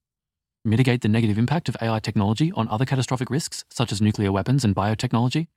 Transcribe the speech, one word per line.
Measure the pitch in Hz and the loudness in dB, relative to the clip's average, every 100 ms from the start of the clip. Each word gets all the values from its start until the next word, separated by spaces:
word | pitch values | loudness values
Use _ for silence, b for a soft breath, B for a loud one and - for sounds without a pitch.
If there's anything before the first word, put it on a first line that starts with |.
| _ _ _ _ _ _ 110 | _ _ _ _ _ _ 0
mitigate | 113 131 120 | 2 4 2
the | - | 2
negative | 110 113 104 | 2 2 2
impact | 117 160 - | 2 0 -2
of | 113 | -4
A | 113 | -2
I | 110 | -2
technology | - 110 101 110 156 | -2 0 0 2 0
on | 185 110 | 0 -2
other | 110 131 | -2 0
catastrophic | 135 123 127 127 | -2 -2 -4 -2
risks, | 135 - - - | -4 -4 -12 -14
such | - 120 | -4 -2
as | 101 | 2
nuclear | 107 107 101 | 0 2 0
weapons | 98 95 143 113 | 0 0 0 2
and | 98 | 0
biotechnology, | 98 110 120 117 123 151 165 | 0 -2 -2 0 0 -2 -6